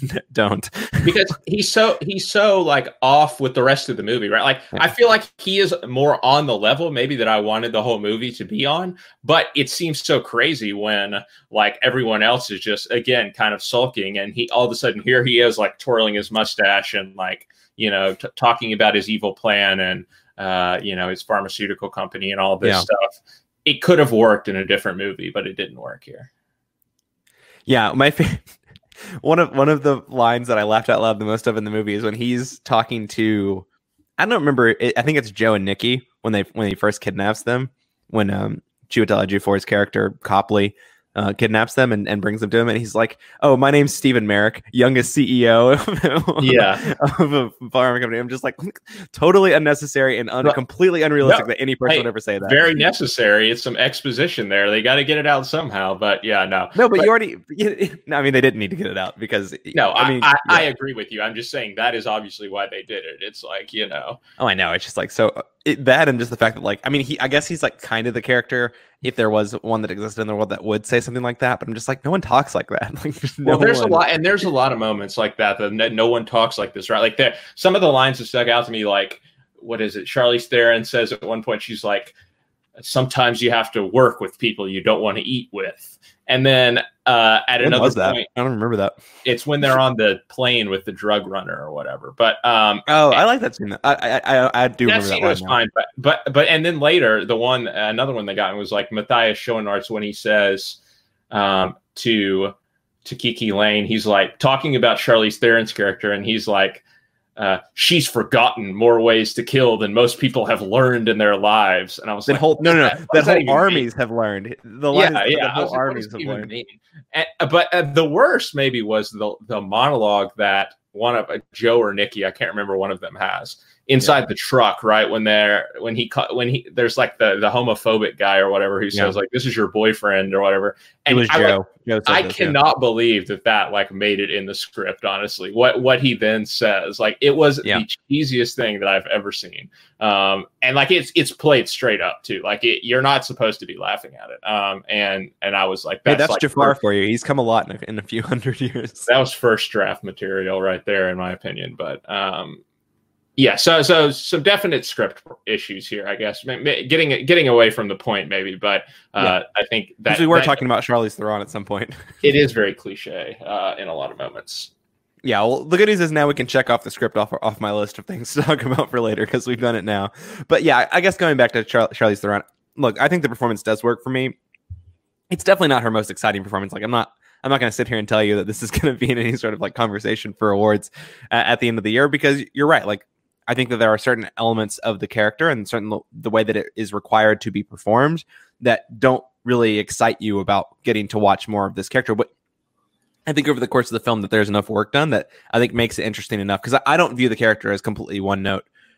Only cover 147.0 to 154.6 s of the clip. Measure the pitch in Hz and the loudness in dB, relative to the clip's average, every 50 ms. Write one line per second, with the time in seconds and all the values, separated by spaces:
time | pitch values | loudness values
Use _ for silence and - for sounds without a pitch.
147 | 98 104 113 120 - - 139 139 120 113 113 110 - - 98 - - - 110 107 | 0 0 -2 -2 -2 -2 -2 0 0 2 2 0 0 -2 -10 -16 -12 -12 -12 -12
148 | 101 - 110 113 113 - - 120 - 139 123 - 135 120 - 123 117 117 - - | -10 -8 -8 -8 -6 -4 -6 -4 -4 -6 -6 -4 -6 -6 -6 -8 -10 -10 -12 -10
149 | - - 123 135 127 127 - - - 120 110 107 - - - 107 98 98 92 - | 0 2 4 4 4 2 -2 0 2 2 2 2 0 -4 -2 -2 -2 -2 -4 -8
150 | - 95 95 - 98 95 95 95 95 92 95 95 95 95 92 90 - - 101 98 | -10 -14 -14 -10 -8 -6 -4 -4 -4 -2 -2 -2 0 -2 -2 -2 -4 -2 0 0
151 | 92 92 92 92 90 90 90 - - 95 98 - 90 85 80 - 87 76 71 - | 0 -2 -2 -4 -6 -8 -8 -8 -10 -12 -10 -10 -12 -12 -10 -10 -10 -10 -10 -12
152 | _ - 95 101 98 95 92 80 90 76 - - _ _ _ _ _ _ _ _ | _ -10 -8 -6 -4 -6 -6 -8 -10 -12 -16 -20 _ _ _ _ _ _ _ _
153 | _ _ _ _ _ _ - - 135 113 101 - - 170 165 165 143 131 180 160 | _ _ _ _ _ _ -2 2 2 2 4 4 2 4 4 4 4 4 4 4
154 | 151 147 139 - - - 185 160 143 196 202 196 | 4 2 0 -2 -8 -6 -4 0 2 2 0 2